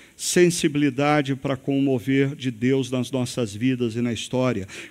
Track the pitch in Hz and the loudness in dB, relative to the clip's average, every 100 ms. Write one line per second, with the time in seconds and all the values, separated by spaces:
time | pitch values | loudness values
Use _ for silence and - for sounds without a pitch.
0 | - - - 180 175 170 165 147 147 123 | -20 -10 0 4 4 4 0 2 0 2
1 | 143 151 135 135 143 131 - 139 139 131 | 2 2 2 -2 -4 -4 0 2 2 0
2 | 117 135 139 143 127 107 123 135 123 127 | 2 2 2 -2 -6 0 2 2 0 -2
3 | 120 131 120 - 113 104 127 127 120 113 | -2 -2 -2 -4 -4 -2 -2 0 -2 -2
4 | 120 110 - 127 127 107 95 - - | -4 -4 -4 0 0 -2 -6 -12 -16